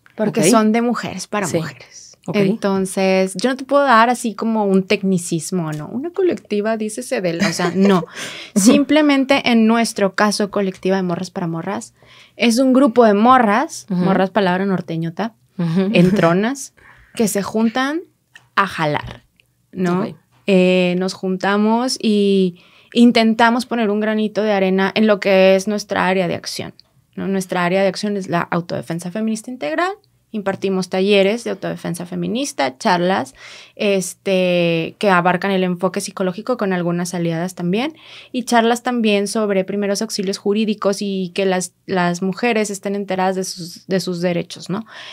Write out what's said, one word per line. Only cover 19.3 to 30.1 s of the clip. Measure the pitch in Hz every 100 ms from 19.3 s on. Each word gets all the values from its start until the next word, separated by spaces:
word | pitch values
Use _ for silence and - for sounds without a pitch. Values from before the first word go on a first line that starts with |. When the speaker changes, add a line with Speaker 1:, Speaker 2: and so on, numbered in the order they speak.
| _ _ _ _
Speaker 1:
¿no? | - 180 175
Speaker 2:
Ok. | 220 - _ _ -
Speaker 1:
Eh, | 190 185 185 180 180
nos | 190
juntamos | - 190 185 190 208 214 233 254 -
y | 220 208 202 196 185 175 _ _ _
intentamos | 233 240 233 226 220 233 240 233
poner | 233 214
un | 214
granito | 214 214 214 202
de | 214
arena | 196 185 190 190 -
en | 220
lo | 202
que | 196 190 190
es | 190 196
nuestra | 208 - 190 180
área | 190 175
de |
acción, | 110 - - - - _ _ _
¿no? | - 180
Nuestra | 196 185 180
área | 175 190
de | 196
acción | 175 214 202
es | 185
la | 170
autodefensa | - 170 170 - - 165 180
feminista | 220 220 220 247
integral. | 254 294 311 359 403 _